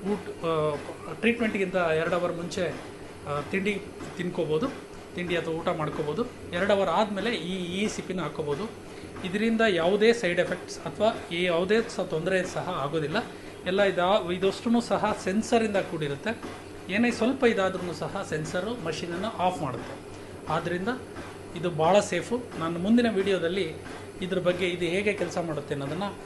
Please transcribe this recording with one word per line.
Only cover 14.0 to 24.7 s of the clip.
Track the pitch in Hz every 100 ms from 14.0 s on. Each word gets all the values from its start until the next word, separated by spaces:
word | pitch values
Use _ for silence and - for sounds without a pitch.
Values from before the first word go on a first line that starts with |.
| 175 208 175
ಇದಷ್ಟೂ | 180 190 - 240 233
ಸಹ | 233 185 202 208
ಸೆನ್ಸರಿಂದ | - 202 - 233 220 196
ಕೂಡಿರುತ್ತೆ. | 170 160 151 139 214 226 - - - - -
ಏನೇ | 190 240
ಸ್ವಲ್ಪ | 233 226 269
ಇದಾದ್ರೂ | 240 196 190 185 175
ಸಹ | 156 165 196 190
ಸೆನ್ಸರು | 156 156 185 190 247
ಮಷಿನನ್ನು | 165 151 175 170 214 220
ಆಫ್ | 180 175
ಮಾಡುತ್ತೆ. | 147 117 95 - - - - - -
ಆದ್ದರಿಂದ | 160 160 175 196 254 - - - - - 175
ಇದು | 175
ಭಾಳ | 156 160 202
ಸೇಫು. | 202 - - 240 - -
ನಾನು | 165 170
ಮುಂದಿನ | 190 240 233
ವಿಡಿಯೋದಲ್ಲಿ | 190 196 185 165 190 165 156 - - - -
ಇದ್ರ | 185 185
ಬಗ್ಗೆ | 170 180
ಇದು | 185